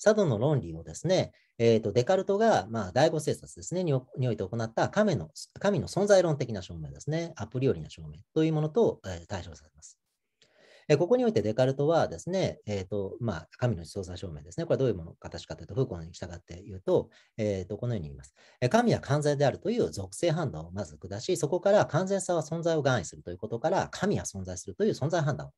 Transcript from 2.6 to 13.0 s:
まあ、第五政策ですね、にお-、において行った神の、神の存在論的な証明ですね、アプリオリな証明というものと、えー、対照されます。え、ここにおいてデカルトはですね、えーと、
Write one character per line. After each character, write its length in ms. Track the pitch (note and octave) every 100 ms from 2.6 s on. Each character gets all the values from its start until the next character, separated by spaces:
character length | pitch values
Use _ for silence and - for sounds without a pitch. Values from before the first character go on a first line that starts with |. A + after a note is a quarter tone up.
| G2
ま 180 | A2+ F#2
あ、 40 |
第 180 | A#2+ D#3
五 60 | D#3
政 200 | D3 A2
策 160 | - -
で 80 |
す 100 | -
ね、 120 | F3 F3+
に 80 |
お-、 120 | C3+ - -
に 100 | B2+
お 60 |
い 20 | G#2
て 80 |
行 140 | F#2+ A#2
っ 160 | F#2+
た 160 | - C#3+
神 260 | G3 G#3 C3
の、 140 | D#2+ - - -
神 180 | G3+ F#3
の 80 | G2
存 200 | - G3+
在 140 | G3
論 160 | E3+ C#3+
的 140 | A#2
な 100 | G#2
証 160 | - E2+
明 120 | D2
で 100 | C#2
す 100 | -
ね、 220 | D#3+ E3 -
ア 100 | G2+
プ 140 | B2+
リ 80 | C3
オ 20 |
リ 80 | C3
な 100 | D2+
証 120 | -
明 160 | D#2 D#2 -
と 100 | D#3+
い 60 | D#3+
う 40 |
も 60 | D#3
の 80 | D3+
と、 320 | F#3+ F3+ - F#2+
え 180 | E2+
ー、 40 | E2+
対 180 | E2 E2
照 100 | D2+
さ 80 |
れ 80 | D#2+
ま 80 | D2
す。 160 | - _ _ _ _ _ _ _ _ - -
え、 60 | C#3+
こ 100 | F3
こ 100 | B3
に 60 |
お 40 | A#3+
い 60 |
て 100 | A3
デ 100 | G#2
カ 140 | A2 C3
ル 80 | C3+
ト 120 | C#3+
は 200 | E3 G#2+
で 100 | -
す 140 | -
ね、 300 | F#3+ E3 - -
え 160 | G2+
ー 60 | F#2
と、 280 | G#2